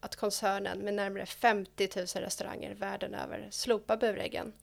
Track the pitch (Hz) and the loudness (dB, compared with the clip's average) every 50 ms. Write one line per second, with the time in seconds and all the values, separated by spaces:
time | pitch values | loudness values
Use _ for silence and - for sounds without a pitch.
0 | - 214 - - - 208 202 - 220 196 196 196 196 190 185 190 202 202 202 202 | -12 -12 -6 -2 0 0 0 2 2 2 2 2 0 -2 -2 -2 -2 -2 0 0
1 | 202 196 196 196 190 - - - - 233 214 202 190 - - - 196 190 - 196 | 0 -2 -2 -4 -6 -6 -2 4 6 6 6 6 2 -2 0 0 0 0 2 -2
2 | 180 180 - 185 - 185 - - - - - - - - 202 202 196 196 196 196 | -2 -2 -2 -2 -2 -2 -2 -4 -4 -4 -4 -6 -6 -6 -6 -4 -4 -4 -4 -2
3 | - - - - - - - - 214 208 - - - 240 233 208 214 - 220 220 | -4 -4 -4 -4 -4 -4 -4 -6 -8 -6 -6 -2 2 2 2 2 4 2 2 4
4 | 247 220 196 - 92 - - 85 90 220 214 - | 4 2 2 2 -2 -2 -2 -4 -6 -6 -10 -14